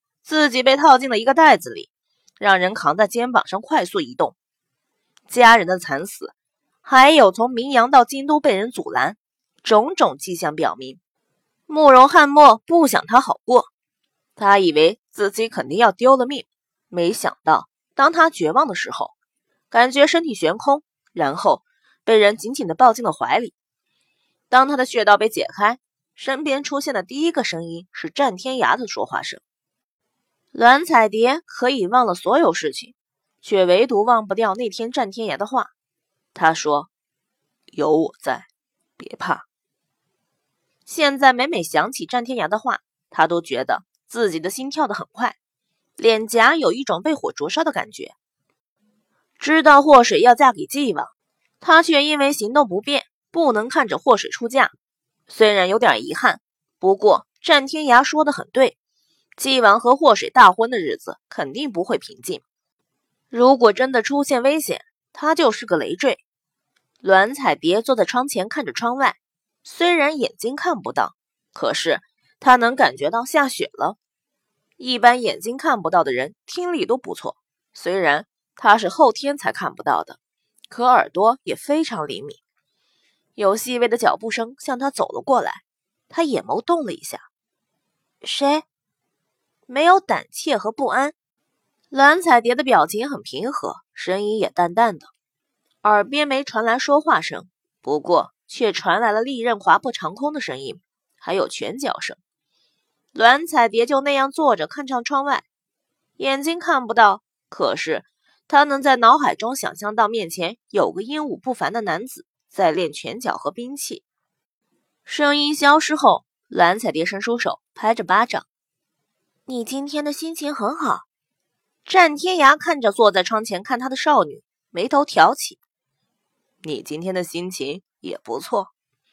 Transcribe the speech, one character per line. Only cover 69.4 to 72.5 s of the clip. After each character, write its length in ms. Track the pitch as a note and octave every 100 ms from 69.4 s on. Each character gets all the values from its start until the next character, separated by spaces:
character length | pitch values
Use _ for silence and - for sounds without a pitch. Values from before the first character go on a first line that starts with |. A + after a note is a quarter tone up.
| _ _
虽 320 | - - E4+ E4+
然 220 | C#4+ D#4
眼 180 | A#3 -
睛 180 | A3+ C#4+
看 260 | F4+ C4+
不 100 | C3+
到， 240 | - G2+ - _ _ _
可 200 | - B2+
是 280 | - E3 C3+ _ _ _ _
他 160 | C4+